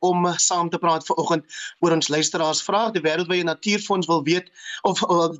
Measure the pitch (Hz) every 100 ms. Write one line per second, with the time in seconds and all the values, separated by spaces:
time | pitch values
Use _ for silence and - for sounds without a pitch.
0 | 180 180 175 160 - 175 170 175 170 160
1 | - - 147 160 - - - - 170 160
2 | 143 151 147 185 156 156 - 196 226 190
3 | 156 160 170 180 170 156 208 214 208 190
4 | 160 165 143 180 - - - - 202 175
5 | 214 170 165